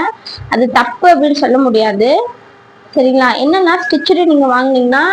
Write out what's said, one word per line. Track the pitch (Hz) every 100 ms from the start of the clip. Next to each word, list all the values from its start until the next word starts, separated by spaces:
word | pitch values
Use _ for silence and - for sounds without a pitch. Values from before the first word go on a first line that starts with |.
| 359 453 - - -
அது | 220 247 254
தப்பு | 240 - 359
அப்படின்னு | 320 294 294
சொல்ல | 262 254
முடியாது. | 262 220 220 202 233 339 480 - - - - - - 285
சரிங்களா, | 254 262 254 - 285
என்னன்னா, | 370 349 359 359
ஸ்டிச்சடு | 311 311 359 339
நீங்க | 285 269 247
வாங்குனீங்கன்னா | 262 262 247 269 339